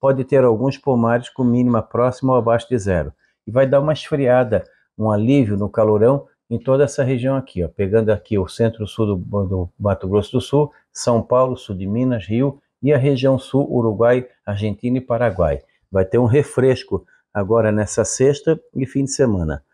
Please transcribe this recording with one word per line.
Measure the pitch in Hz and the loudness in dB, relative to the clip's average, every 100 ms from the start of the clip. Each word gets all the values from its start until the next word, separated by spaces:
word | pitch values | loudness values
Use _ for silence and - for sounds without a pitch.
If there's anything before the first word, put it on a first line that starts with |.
pode | 139 131 | 0 0
ter | 127 135 | 2 2
alguns | 127 110 135 135 | 4 2 -2 -4
pomares | 143 123 113 120 123 | -2 0 2 0 -4
com | - | -4
mínima | 123 120 123 113 | 0 2 2 0
próxima | - 117 123 - 131 | -2 -2 -2 0 0
ou | 127 | 0
abaixo | 113 117 - | 2 0 0
de | 123 | -4
zero. | 98 87 73 - _ _ - | 0 -2 -2 -10 _ _ -4
E | |
vai | 120 135 | 0 2
dar | 143 | 2
uma | 151 | 2
esfriada, | 147 - 151 127 127 117 98 - _ _ - | -4 -4 -2 2 2 2 -2 -4 _ _ -4
um | 107 | -2
alívio | 104 113 143 107 101 | 0 2 2 2 0
no | 104 | -2
calorão | - 107 107 117 143 - _ - | 0 2 4 4 2 -4 _ -10
em | 113 | -6
toda | 135 135 | 0 2
essa | 139 - | 2 0
região | 127 127 131 135 | -2 0 -2 -4
aqui, | 131 87 | -4 -6
ó, | 82 | -6
pegando | - 95 113 107 | -4 0 2 2
aqui | 98 - 104 | -2 -2 -4
o | 90 | -2
centro-sul | - 113 - 104 - 107 | -2 -2 -2 -8 -4 -2
do, | 95 | -2
do | - 101 95 95 87 - | -4 -4 -2 -4 -6 -4
Mato | 104 95 92 | -2 -2 0
Grosso | 104 101 | -2 0
do | 127 | -4
Sul, | - 143 147 _ _ | -2 0 -2 _ _
São | - - 117 | -8 -2 0
Paulo, | 110 123 131 120 | 2 2 0 -2
sul | - 92 | -10 -8
de | 95 | -4
Minas, | 113 127 117 87 | -2 -2 -4 -4
Rio, | 113 139 139 _ _ | -2 -2 -4 _ _
e | 131 | 0
a | 147 | 2
região | 143 131 135 131 | 2 0 2 0
sul, | - 131 143 | 0 -2 0
Uruguai, | 123 113 101 117 127 127 _ | 0 0 2 2 2 -2 _
Argentina | - 101 107 98 123 127 | -8 -4 -4 -4 -4 -4
e | |
Paraguai. | 127 117 117 92 80 67 - _ _ | -2 -2 -2 0 -2 -2 -8 _ _
Vai | 95 | -2
ter | 92 120 | 0 2
um | |
refresco | 123 143 143 - 131 123 - 95 - _ _ | 2 2 0 0 2 0 -2 -8 -8 _ _
agora | 104 98 113 107 | -6 0 2 2
nessa | 107 101 - | 0 -2 -2
sexta | 104 - 135 143 160 160 - | -2 0 0 0 0 -2 -4
e | - 131 | -8 -4
fim | 139 | -4
de | 135 | -4
semana. | - 131 95 80 71 _ | 0 0 0 -2 -6 _